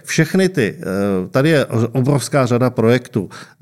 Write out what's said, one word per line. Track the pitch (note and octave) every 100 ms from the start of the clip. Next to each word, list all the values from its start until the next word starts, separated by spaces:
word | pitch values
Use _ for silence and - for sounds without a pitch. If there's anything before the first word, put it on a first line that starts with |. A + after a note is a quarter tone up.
všechny | - - D#3 F#3+ F#3
ty, | F#3 G2+ D#2
eh, | F2 F#2+ G2+ F#2+ F#2
tady | C3 D3+
je | D3+ - A2 A#2
obrovská | C3 B2+ C#3 - D3 B2
řada | A#2+ B2+
projektů. | B2 A2+ B2 - A2+ F2 - - -